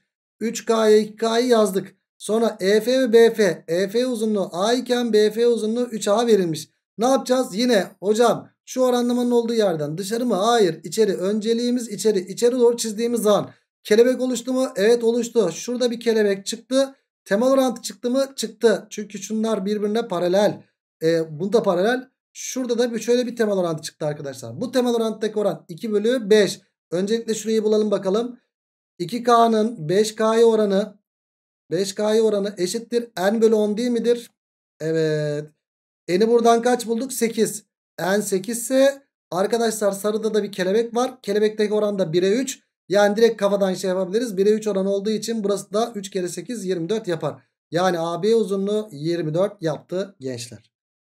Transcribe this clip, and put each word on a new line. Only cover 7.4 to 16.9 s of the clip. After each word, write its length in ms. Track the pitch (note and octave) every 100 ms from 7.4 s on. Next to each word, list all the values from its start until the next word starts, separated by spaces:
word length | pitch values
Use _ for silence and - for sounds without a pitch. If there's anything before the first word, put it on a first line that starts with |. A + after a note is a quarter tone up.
| A#3+ F3+
Yine 300 | B3 G#3+ E3+ -
hocam 480 | F#3 G#3+ A#3 E3+ - _
şu 160 | - C4
oranlamanın 500 | B3+ B3 A#3+ B3 B3
olduğu 240 | A#3+ A3+
yerden 440 | A#3 G3+ E3 D3 D#3+
dışarı 280 | F#3+ A#3 B3
mı? 80 |
Hayır, 460 | F#3 G#3+ A#3+ F3+ D#3+
içeri. 320 | F3+ G#3+ G#3 D#3
Önceliğimiz 720 | F#3 G#3+ G#3+ A#3 A#3+ B3 A3+
içeri. 300 | G3 G#3+ G3+
İçeri 340 | F#3 E3+ A#3+
doğru 240 | B3 A#3+ A#3
çizdiğimiz 440 | A3+ G#3 A#3 A#3
zaman 300 | G3+ G3 B2+ - _ _
kelebek 360 | - G#3 B3 B3
oluştu 320 | B3+ A#3+ B3+
mu? 160 | B3+ C4 A3
Evet 280 | G#3 A#3+
oluştu. 460 | A3+ A#3+ A3+ A#3 F#3
Şurada 380 | D#3+ - A#3+ B3
bir 100 | A#3
kelebek 460 | A#3 A3 G#3 G3 -
çıktı. 480 | A3+ - C4 C4+